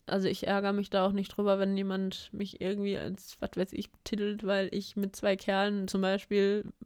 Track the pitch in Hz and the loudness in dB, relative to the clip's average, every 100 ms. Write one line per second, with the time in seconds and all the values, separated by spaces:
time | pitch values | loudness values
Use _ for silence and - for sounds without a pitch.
0 | - 196 190 196 - 202 196 202 196 202 | -2 0 2 0 0 2 2 0 0 2
1 | 190 196 196 - 208 196 196 196 196 190 | 2 2 -2 0 2 4 2 2 0 0
2 | 190 - - 208 202 - 180 202 202 190 | -2 -4 -12 -8 -8 -4 -2 -2 -2 -2
3 | 76 196 - - 202 - 190 - 202 _ | -4 -8 -12 -8 -6 -2 -2 -4 -8 _
4 | - 208 208 208 208 196 196 196 196 - | -6 -2 -2 -2 0 0 0 -4 -6 -4
5 | 196 - 208 190 - 196 202 202 190 196 | -4 0 0 2 2 2 2 0 0 2
6 | 190 196 - 202 196 208 - - | 2 0 2 4 4 2 -2 -12